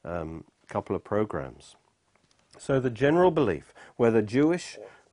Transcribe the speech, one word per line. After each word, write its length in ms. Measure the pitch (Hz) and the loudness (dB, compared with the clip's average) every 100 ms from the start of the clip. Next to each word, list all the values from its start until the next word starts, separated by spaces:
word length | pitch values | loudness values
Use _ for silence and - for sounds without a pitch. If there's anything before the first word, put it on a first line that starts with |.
um, 400 | - 87 80 80 - _ - | -10 -8 -8 -12 -16 _ -10
couple 280 | 107 - 90 | -8 -6 -6
of 80 | |
programs. 720 | - 104 107 82 67 62 - - _ _ _ _ _ _ _ - | -4 -4 -2 -6 -10 -14 -20 -20 _ _ _ _ _ _ _ -12
So 220 | - 135 | -2 0
the 100 | 127 | 0
general 420 | 107 139 165 180 | 0 2 4 4
belief, 420 | 160 117 76 - - - - | 4 0 -2 -8 -20 -10 0
whether 260 | 117 113 | 4 4
Jewish, 560 | 107 127 151 175 - 110 104 - _ | 2 2 2 0 -6 -18 -20 -20 _